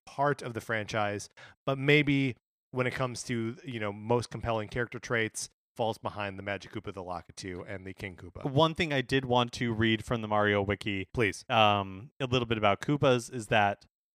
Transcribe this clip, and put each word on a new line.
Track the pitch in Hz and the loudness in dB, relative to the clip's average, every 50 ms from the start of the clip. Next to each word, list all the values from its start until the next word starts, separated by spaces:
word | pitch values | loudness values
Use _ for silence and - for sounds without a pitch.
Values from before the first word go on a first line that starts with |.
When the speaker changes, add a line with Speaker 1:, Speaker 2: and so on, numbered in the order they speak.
| _ | _
Speaker 1:
part | - - - 139 143 143 - | -10 -4 0 0 0 0 -2
of | - 131 117 | -4 -8 -8
the | 113 | -8
franchise, | - - 117 110 104 98 - 110 104 104 101 101 - - _ - - - - _ _ | -6 -4 -4 -4 -4 -4 -2 -2 -2 -2 -2 -6 -8 -12 _ -20 -20 -20 -20 _ _
but | - 135 135 | -4 -4 0
maybe | 135 143 143 151 147 143 139 139 139 131 113 - _ _ _ _ _ _ | 4 6 6 6 6 4 2 2 2 0 -2 -6 _ _ _ _ _ _
when | - 123 123 123 | -4 -2 -2 -2
it | |
comes | - - 135 127 120 107 - | -2 -2 -4 -4 -4 -8 -6
to, | - 123 117 113 113 120 - - | -4 -2 -2 -2 -4 -6 -8 -10
you | 139 120 113 | -10 -8 -4
know, | 107 104 | -4 -4
most | 101 107 107 110 120 123 113 - | -6 -6 0 2 2 2 2 -2
compelling | - 117 - 117 113 110 107 101 | -8 -6 -4 -2 -2 -2 -4 -4
character | - 127 120 107 - 113 | -4 -4 -4 -4 -6 -10
traits, | - - 127 113 110 107 - - - - _ _ _ _ _ | -6 -2 0 0 0 -2 -4 -8 -10 -12 _ _ _ _ _
falls | - 117 110 107 - | -4 -2 -2 -2 -4
behind | - 107 95 104 104 101 98 98 | -6 -8 -6 -6 -6 -6 -8 -6
the | |
Magic | 98 101 101 95 - - | -6 -4 -6 -6 -6 -10
Koopa, | - 110 - 104 | -12 -10 -10 -10
the | 92 98 | -10 -10
Lakitu, | 90 90 90 85 - - - - - 95 90 87 - | -8 -8 -8 -10 -10 -12 -14 -12 -10 -8 -8 -8 -10
and | - 101 92 92 | -10 -12 -12 -12
the | 95 95 | -14 -12
King | - 107 98 90 | -10 -12 -12 -12
Koopa. | 82 - 87 - - - | -14 -16 -18 -12 -8 -6
Speaker 2:
One | 143 131 139 160 160 160 | 0 4 4 4 4 2
thing | - 180 156 | 0 -2 0
I | 147 135 | 0 -2
did | 123 - 135 135 131 | 0 0 0 0 0
want | 123 123 123 120 120 | 2 2 2 2 0
to | - - 123 117 | -2 -4 -2 -2
read | 113 107 113 113 110 107 - | 0 2 4 4 4 2 0
from | - 127 117 | -2 -4 -4
the | 110 104 | -2 0
Mario | 107 104 104 104 101 101 | 2 2 4 4 4 4
Wiki, | 98 98 101 - - 110 101 95 95 - - | 2 2 -2 -2 -2 -4 -4 -4 -6 -4 0
Speaker 1:
Please. | 127 113 98 85 - - - | 0 2 2 0 -2 -4 0
Speaker 2:
um, | 123 113 107 104 104 101 98 95 95 95 113 - _ - | 4 6 6 8 6 4 2 -2 -8 -12 -14 -16 _ -6
a | 139 | -2
little | 123 123 131 120 | 0 0 0 2
bit | 113 117 107 | 0 0 4
about | 107 101 98 - | 4 4 4 4
Koopas | - - 147 143 - 139 127 123 117 - | 2 0 0 4 4 4 4 4 2 -4
is | 131 123 107 | -8 -10 -4
that, | - 120 110 104 101 104 - _ _ _ _ _ _ | 2 4 4 4 4 2 -2 _ _ _ _ _ _